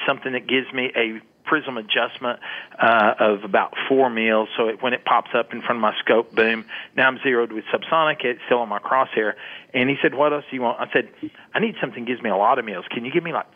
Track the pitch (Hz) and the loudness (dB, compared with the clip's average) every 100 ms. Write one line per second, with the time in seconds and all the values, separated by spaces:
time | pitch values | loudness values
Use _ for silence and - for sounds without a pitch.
0 | - 135 135 127 113 127 123 131 127 123 | -2 -2 -4 -6 0 -2 0 -4 -2 0
1 | 117 110 - _ - 156 143 123 107 123 | -2 -4 -14 _ -2 -2 -2 -8 -2 0
2 | 117 - 123 117 - - - - 123 113 | -2 -4 -6 -6 -10 -14 -14 0 4 6
3 | 107 - 110 101 104 110 98 - - 135 | 6 4 2 2 0 0 0 -4 0 4
4 | 131 113 113 110 110 - 113 107 123 123 | 4 2 2 2 2 0 -2 0 -2 -2
5 | - 120 - 123 117 120 - 120 107 - | 2 0 2 -2 -2 -6 -4 0 0 0
6 | - 113 113 110 113 113 110 - - - | 2 2 2 2 2 2 -6 -14 -10 2
7 | 131 127 139 120 117 110 - 113 - 165 | 2 2 0 2 0 -4 -4 -4 0 2
8 | 156 147 127 120 - 123 117 104 - 131 | 2 0 -2 -4 0 0 0 -4 0 0
9 | 131 - 107 - - - - 131 127 139 | 2 0 -2 -4 -12 -18 -6 -2 0 2
10 | 160 127 147 147 143 131 120 120 120 139 | 0 2 0 0 -6 -4 -2 -2 -2 -2
11 | 117 - - - - - 220 196 147 120 | -2 -8 -14 -14 -8 -2 -2 -2 -8 -6
12 | 117 120 120 95 104 131 113 90 - - | -6 -4 -2 2 4 2 0 -8 -8 -8
13 | 120 160 170 131 - | -2 -4 -2 -6 -8